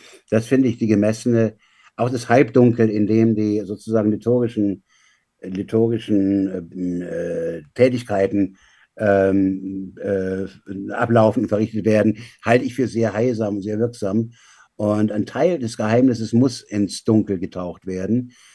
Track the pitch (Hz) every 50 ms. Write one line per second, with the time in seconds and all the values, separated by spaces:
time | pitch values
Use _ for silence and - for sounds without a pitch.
0 | - - - - _ - 110 113 117 - 135 131 131 120 117 - 120 107 107 101
1 | 104 110 110 - - 123 117 113 113 107 - _ _ _ _ _ _ _ _ -
2 | 120 123 131 117 - - - 139 143 113 - 127 123 120 120 - 113 110 104 107
3 | 104 98 110 110 113 117 107 107 107 104 104 107 98 92 104 98 - 110 113 110
4 | 107 107 104 92 - 117 123 123 123 110 - 110 101 101 92 - _ _ _ _
5 | _ _ _ _ _ _ _ _ - 95 92 98 98 104 113 113 117 117 117 107
6 | - - 107 98 98 98 98 98 98 95 95 92 85 82 90 90 90 90 87 87
7 | 90 87 - 85 87 87 85 82 82 85 85 80 78 - - - 123 131 123 120
8 | - - 104 98 98 95 104 101 98 95 - _ _ _ _ _ _ _ _ -
9 | 110 101 98 98 95 98 98 98 95 95 95 95 95 95 95 95 95 92 95 -
10 | - 101 98 95 95 95 95 95 98 92 - - _ - 98 98 98 104 104 117
11 | 120 117 117 113 110 110 - - 107 - 107 104 110 110 110 107 90 110 107 107
12 | 107 110 107 - - - - _ - 107 117 127 - 123 - - 123 98 95 113
13 | 113 107 95 107 120 127 113 107 110 101 104 98 95 107 107 107 120 120 120 -
14 | 104 95 98 113 113 117 117 _ _ _ _ _ _ _ _ - 107 104 104 107
15 | 110 104 104 107 110 - - 123 156 185 175 143 120 113 - - 110 107 113 123
16 | 131 131 113 107 113 104 113 117 135 135 123 - - - - 101 101 92 - -
17 | - 117 107 107 104 104 98 87 92 - - 90 90 87 85 - - 95 92 92
18 | 95 95 113 127 123 123 - _ _ _